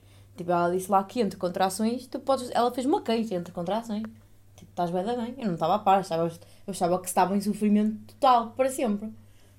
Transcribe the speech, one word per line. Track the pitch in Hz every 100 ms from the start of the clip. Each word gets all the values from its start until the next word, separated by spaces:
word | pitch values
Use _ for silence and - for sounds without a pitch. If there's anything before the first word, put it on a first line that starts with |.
| - - - -
Tipo, | 175
ela | 175 175
disse | 185 185
lá | 196
que | 202 247
entre | 202 -
contrações, | 180 196 190 185 220 254 -
tu | 285
podes... | - 262 247
ela | - 240
fez | 247 254
uma | 370
queixa | - 226 220
entre | 180 175
contrações. | - 175 214 233 208 220 - - - - -
Tipo, | -
estás | - 175
bué | 180
da | 196 247
bem. | 233 262
Eu | 220
não |
estava | 165 165 202
a |
par, | 202 196
achava, | 185 165 170
eu | 160 - - -
achava | 190 170 180
que | 185
estava | - 180 202
em |
sofrimento | 208 202 214 208 214 214 -
total, | - 277 240 226
para | - 262
sempre. | 262 247 202 220 - - - -